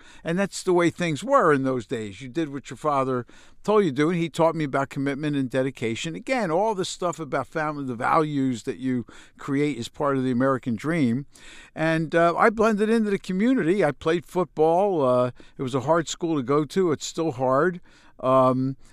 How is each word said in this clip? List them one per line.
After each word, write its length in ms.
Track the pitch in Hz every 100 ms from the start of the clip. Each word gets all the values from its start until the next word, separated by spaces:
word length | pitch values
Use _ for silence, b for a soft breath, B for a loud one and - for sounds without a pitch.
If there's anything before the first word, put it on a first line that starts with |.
| b b
And 140 | 160 175
that's 260 | 196 -
the 80 | 185
way 180 | 175 170
things 340 | - 175 139
were 280 | 240 277 175
in 120 | 143
those 240 | 131 127 -
days. 340 | 120 107 95
You 80 | 131
did 240 | 143 151
what 160 | 139 -
your 80 | 127
father 480 | 151 139 131 123 - b b b
told 200 | - 214
you 60 | 180
to 60 | 127
do, 140 | 156
and 80 | 175
he 100 | 170
taught 260 | - 165 160
me 80 |
about 260 | 147 139 139
commitment 460 | 143 139 139 151 143
and 140 | 127
dedication. 640 | 131 135 - 113 113 - 127
Again, 340 | 240 262 190
all 240 | 165 220 190
this 120 | 175
stuff 320 | - 175 160
about 280 | 147 143 120
family, 360 | 160 151 147
the 120 | 131 117
values 680 | 123 151 156 139 135 117
that 140 | 131 101
you 280 | 131 127 - B B -
create 400 | - 139 147 117
as 100 | 113
part 260 | - 143 135
of 80 |
the 80 | 131
American 440 | 123 135 131 127 110
dream. 500 | 147 170 123 123 - B B B B -
And, 380 | 160 160 156 165
uh, 200 | 170 165
I 140 | 220
blended 380 | 220 220 202 214
into 200 | 233 208
the 100 | 196
community. 640 | - 185 233 262 160 202
I 80 | 151
played 340 | - 165 175 -
football. 800 | 180 175 - 160 175 208 165
Uh, 280 | 131 123 123 b b -
it 60 |
was 120 | 131 131
a 60 |
hard 260 | 135 170 156
school 300 | - 165 151
to 60 |
go 200 | 120 147
to. 280 | 147 190 180
It's 160 | 139 -
still 240 | - 160
hard. 500 | 123 127 131 180 180 b b b -
Um, 580 | 127 131 127 131 131 135 b